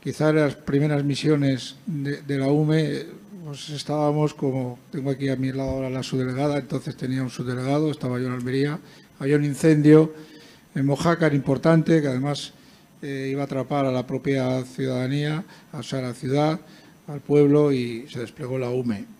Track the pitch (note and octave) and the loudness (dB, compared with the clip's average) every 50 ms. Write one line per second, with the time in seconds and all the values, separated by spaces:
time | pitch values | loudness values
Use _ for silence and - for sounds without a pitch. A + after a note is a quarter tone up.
0 | _ D3 B2+ - D3 D#3 D#3 D#3 D3+ C#3+ A#2 - - - C#3 C#3 D3 D#3 D3+ C#3+ | _ -8 -4 0 2 2 4 4 2 2 0 -4 -6 0 0 2 2 2 0 0
1 | C#3+ C#3+ C#3 B2 - D3 D#3 C#3+ C#3+ C#3 C3+ B2 A#2 - - - - - E3+ D3 | 0 -2 -2 0 2 2 2 2 2 2 0 0 -4 -10 -14 -14 -10 -8 -6 -6
2 | C#3 C#3 C#3+ - D3+ C#3+ C#3+ C#3 C3+ C3+ C#3+ D3+ D#3 D3+ D#3 D#3+ D#3 D3 C#3 C3+ | -4 -6 -6 -8 -6 -4 -4 -2 2 2 2 2 4 4 2 2 2 0 -2 -6
3 | C#3 - - - G3+ G3+ G3+ F#3+ E3+ D3+ C#3+ C3+ - D#3 D3+ C#3 - - D3 D3+ | -8 -10 -16 -20 -20 -20 -18 -16 -14 -14 -14 -14 -12 -12 -10 -10 -6 -4 -2 0
4 | D3+ D3 D3 D3+ D3+ D3+ - - - C#3 B2+ C3 B2+ B2 B2 - - - - D#3 | 0 2 2 2 0 0 -2 -2 -4 -2 -2 -2 -4 -6 -8 -12 -16 -12 -10 -6
5 | C3 C#3 C3+ B2+ C#3 C3+ C3+ B2+ C3 C3 C3 C3+ C3+ C3+ C3 C3+ C3+ C3 C3 C3 | -4 -4 -4 -2 -2 -4 -2 -2 -2 -4 -4 -4 -4 -4 -4 -4 -4 -4 -4 -6
6 | B2+ - - C3 B2+ B2+ B2+ B2+ C#3+ D3 C#3+ D3 C3 - - C3+ - - C3 - | -6 -4 -4 -4 -2 -2 -2 -2 -2 0 0 -2 -4 -4 -6 -6 -6 -6 -10 -8
7 | - B2+ C3 C3 C3+ B2+ - - B2 B2 B2 B2 B2+ C3 C#3 D3 D#3 D#3 C#3 C#3 | -6 -4 -4 -2 -4 -6 -6 -8 -6 -6 -6 -4 -2 0 0 0 0 0 -2 -4
8 | - C3 B2 B2 B2+ B2+ B2 B2+ B2 B2 B2+ C3+ C#3 D3 D3 E3 - - - - | -4 -4 -4 -2 -4 -4 -6 -6 -4 -2 0 0 0 0 -2 -6 -10 -16 -20 -20
9 | - _ _ - - C3+ D3 D3 D3 D3 C#3+ - - D#3+ D#3 D3+ D3 D3 D3+ D#3 | -20 _ _ -8 -2 2 2 2 2 0 -2 2 4 6 6 8 8 10 10 10
10 | D#3 D#3+ - - - - - - - - - - _ _ _ D#3+ C3+ C#3 C#3 C3+ | 8 6 0 -12 -18 -20 -20 -20 -20 -20 -20 -20 _ _ _ -2 0 0 0 2
11 | E3+ F3 E3+ E3 E3 D#3 D3 C#3+ B2+ - C#3 B2+ - E3 E3 E3 D3+ - E3 D#3+ | 2 2 2 4 2 2 2 2 2 0 0 2 4 4 4 4 6 4 4 4
12 | D3 C#3 B2+ B2+ C3+ C#3+ C#3+ C#3 - - - - - - - _ _ _ _ - | 4 2 -2 -2 -2 -2 -4 -6 -8 -12 -16 -20 -20 -20 -20 _ _ _ _ -14
13 | - D3 C#3 C3+ C3+ C3+ C3+ C#3 C#3+ C#3 - C3+ C3 B2+ D3 C#3+ C#3 C3+ B2+ B2+ | -12 -10 -8 -6 -6 -4 -4 -4 -4 -4 -4 -4 -4 -2 0 0 0 0 0 -2
14 | B2 - C3+ C3 - C#3+ C#3 C3+ C3 B2+ B2+ C3 B2+ B2+ - - C#3 C3 B2+ B2+ | -2 -4 -6 -6 -2 0 0 0 0 0 -2 -2 -4 -6 -8 -6 -4 -4 -2 -2
15 | B2+ B2+ C#3 D3 D3 D3 D#3 D#3 G3+ - - - - _ - D3+ B2 - - C3+ | -2 -2 -2 -2 -2 -2 -4 -4 -6 -10 -16 -20 -20 _ -14 -14 -10 -8 -6 -6
16 | B2+ B2 A#2+ - - B2+ C3 C#3+ D3 D3+ D#3 - - - - - - - - _ | -6 -6 -8 -8 -6 -2 0 2 2 0 0 -4 -8 -16 -20 -20 -20 -20 -20 _
17 | _ - D3 C#3+ - - C#3+ D3 D3 C#3+ C#3+ D3 D3 D3 C#3 B2+ B2 A#2+ A#2+ A#2 | _ -14 -14 -14 -4 2 4 6 6 8 6 6 6 4 2 0 0 -4 -6 -8
18 | B2+ D3 - A#2+ A#2+ A2 - - D3 B2 C3 C3 B2+ A#2+ B2 B2+ B2+ A#2+ A2 G2 | -10 -10 -10 -10 -10 -10 -10 -12 -10 -8 -6 -4 -4 -2 -2 -2 -2 -2 -4 -4
19 | - - - _ | -6 -14 -18 _